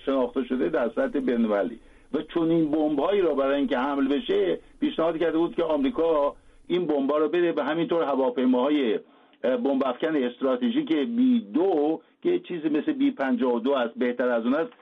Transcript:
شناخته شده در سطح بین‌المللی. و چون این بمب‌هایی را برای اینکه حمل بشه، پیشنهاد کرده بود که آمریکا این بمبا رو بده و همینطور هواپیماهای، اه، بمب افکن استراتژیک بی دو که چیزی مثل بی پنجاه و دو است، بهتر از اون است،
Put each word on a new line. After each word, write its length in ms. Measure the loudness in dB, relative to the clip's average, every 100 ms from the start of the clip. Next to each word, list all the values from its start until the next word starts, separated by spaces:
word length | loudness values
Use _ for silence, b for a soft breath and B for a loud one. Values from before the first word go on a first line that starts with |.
| -2
شناخته 380 | 0 0 -2 -2
شده 200 | -2 0
در 200 | 0 -2 -2
سطح 240 | -2 -2
بین‌المللی. 600 | 0 0 2 0 -2 -6 b b b
و 80 | -6 -4
چون 180 | -2 2
این 200 | 2 2
بمب‌هایی 500 | 2 0 0 2 2
را 120 | 2
برای 240 | 2 0 0
اینکه 200 | 0 0
حمل 300 | 0 0 0
بشه، 520 | 0 0 0 0 -2 b b
پیشنهاد 380 | -4 0 -2 0
کرده 200 | 0 0
بود 180 | 0 0
که 80 |
آمریکا 720 | 0 0 0 0 0 2 0 b b b -4
این 200 | -2 0
بمبا 300 | 0 0 0
رو 120 | 0
بده 240 | 2 0 0
و 20 |
همینطور 420 | -2 -2 0 0
هواپیماهای، 960 | 0 0 0 2 2 2 2 2 0 -2 b b b b
اه، 140 | -2 0
بمب 260 | 0 0 -2
افکن 300 | -2 -2 0
استراتژیک 800 | -2 -2 -2 0 0 -2 0
بی 540 | -2 0 2 4 2 0
دو 480 | 0 2 2 0 -2 b b
که 160 | -2 -2 -4
چیزی 220 | -6 -2
مثل 240 | 0 0
بی 180 | 0 0
پنجاه 420 | 0 -2 0 2
و 60 | 0
دو 120 | 0
است، 220 | 0 -2 -2
بهتر 320 | -2 0 0
از 140 | 0
اون 120 | 0 -2
است، 160 | -4 b